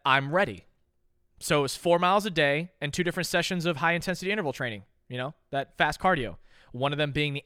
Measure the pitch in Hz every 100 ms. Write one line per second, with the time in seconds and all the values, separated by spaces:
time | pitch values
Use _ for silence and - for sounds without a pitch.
0 | 139 135 139 175 175 92 - _ _ _
1 | _ _ _ _ - 151 139 - 175 170
2 | 180 202 208 165 143 147 175 _ 147 185
3 | 170 175 160 180 - 180 165 147 165 170
4 | 190 175 180 214 151 - 123 104 - _
5 | - 123 131 - _ 139 135 - 156 -
6 | 185 165 107 78 - - - 123 139 143
7 | 147 143 147 143